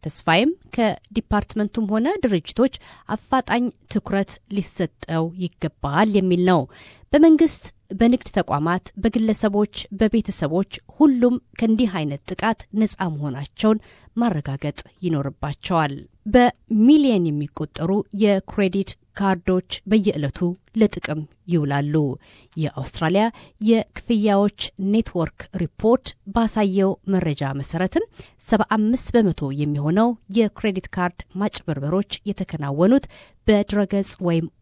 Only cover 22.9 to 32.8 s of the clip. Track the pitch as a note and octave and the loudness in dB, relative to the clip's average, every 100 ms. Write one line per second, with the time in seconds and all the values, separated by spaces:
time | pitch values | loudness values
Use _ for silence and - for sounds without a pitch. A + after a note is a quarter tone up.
22.9 | - D#3+ F#3 A3 - - _ G#3+ A3+ - | -4 0 2 0 -2 -20 _ 2 2 0
23.9 | - - A3+ G#3+ G3 G3+ - - _ F#3+ | -12 -2 0 2 2 2 -2 -12 _ -2
24.9 | G#3+ - F3 D#3 _ - F#3+ E3 _ G#3+ | 0 -2 -4 -4 _ -12 -6 -6 _ 2
25.9 | B3 - - - G3 A3+ A3+ G3+ F#3 F#3+ | 2 0 -14 -6 -2 -2 0 0 2 0
26.9 | F#3+ - F#3+ E3+ C#3+ C#3 C#3 C#3 E3 F#3 | -2 -2 -2 0 -4 -4 -6 -6 -4 -2
27.9 | - A4+ _ - _ - G#3+ A3 A3 G#3+ | -2 -4 _ -20 _ -2 0 2 0 0
28.9 | B3 - A#3+ G#3+ D#3+ C#3+ C#3 D3 D3 D3 | 0 0 2 2 0 -4 -4 -2 -2 0
29.9 | F3+ A#3 A#3 _ G3 G#3+ - A3 F#3 - | 2 2 -2 _ 0 0 0 -4 -4 -8
30.9 | - F3+ - - F#3 G#3 - - C#3+ C#3 | -4 -6 -6 -14 -6 -6 -6 -6 -6 -2
31.9 | F#3 G3+ - - G3 F#3 D#3 C#3+ C#3 | -2 -2 -8 -8 -8 -8 -6 -6 2